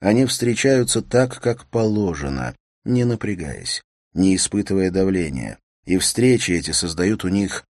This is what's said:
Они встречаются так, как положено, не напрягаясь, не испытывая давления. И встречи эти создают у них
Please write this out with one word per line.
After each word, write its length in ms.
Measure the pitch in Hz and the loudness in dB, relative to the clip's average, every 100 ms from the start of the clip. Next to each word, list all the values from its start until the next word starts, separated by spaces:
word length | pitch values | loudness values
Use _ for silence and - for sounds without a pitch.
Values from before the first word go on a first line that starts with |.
Они 240 | 95 113 131 | 2 2 2
встречаются 760 | - 120 110 135 131 117 113 | 0 -2 0 2 2 2 -2
так, 380 | - 123 127 - | 0 2 2 0
как 240 | 120 117 - | -4 -4 -4
положено, 880 | 117 110 107 98 76 71 67 62 - _ _ | -2 0 0 0 -2 -6 -6 -6 -10 _ _
не 200 | - 123 120 | -2 0 2
напрягаясь, 760 | 117 107 92 73 50 50 - - _ _ | 0 -4 -6 -8 -10 -8 -8 -10 _ _
не 220 | 82 95 92 | 2 4 4
испытывая 560 | - 104 101 98 92 | 0 -2 0 0 0
давления. 680 | 92 95 95 80 65 55 52 _ _ - | 2 0 0 -2 -6 -8 -12 _ _ 0
И 120 | 92 | 0
встречи 540 | - - 127 117 - | 2 2 4 4 2
эти 200 | 85 76 | -2 -2
создают 540 | 80 87 76 92 107 92 | -4 -4 -2 0 0 0
у 20 | |
них 380 | 98 95 - - | 0 -2 -6 -12